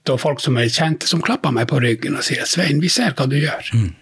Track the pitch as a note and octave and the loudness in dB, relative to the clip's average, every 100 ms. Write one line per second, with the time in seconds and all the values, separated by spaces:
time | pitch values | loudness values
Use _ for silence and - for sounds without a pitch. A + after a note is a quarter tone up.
0 | - C3 D#3 C#3 - B2 A#2+ A#2 D#3+ D#3 | -2 -2 0 -2 0 2 2 2 0 0
1 | - E3 - B3+ D#3+ A#2+ A#2+ C#3 A#2+ A#2 | 0 0 0 0 0 0 0 2 2 0
2 | - C#3+ - - - - F3+ D3 F3 A#3+ | -2 -4 -2 -4 -2 0 2 2 2 2
3 | A#3 C3+ C3 C#3+ D3+ - - A#2 G2 - | 0 0 0 0 0 -4 -2 0 0 -4